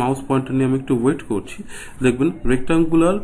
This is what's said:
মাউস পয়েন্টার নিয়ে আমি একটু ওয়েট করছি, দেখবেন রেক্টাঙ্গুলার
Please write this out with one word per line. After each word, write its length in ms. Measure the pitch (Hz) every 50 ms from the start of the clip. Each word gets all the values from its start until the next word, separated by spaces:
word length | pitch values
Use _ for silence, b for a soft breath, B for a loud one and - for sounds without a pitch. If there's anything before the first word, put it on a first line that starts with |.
| 123
মাউস 180 | 127 135 135 - -
পয়েন্টার 240 | 135 131 131 - 131
নিয়ে 120 | 131 135 127
আমি 60 | 131 135 135
একটু 120 | - 139 120 113
ওয়েট 180 | 131 160 160 - -
করছি, 280 | 110 98 98 - - - 104 B B B B B B B 131
দেখবেন 240 | 127 120 123 135 165 - - - 120 127
রেক্টাঙ্গুলার 640 | 131 - - 165 165 165 160 165 165 165 175 196 208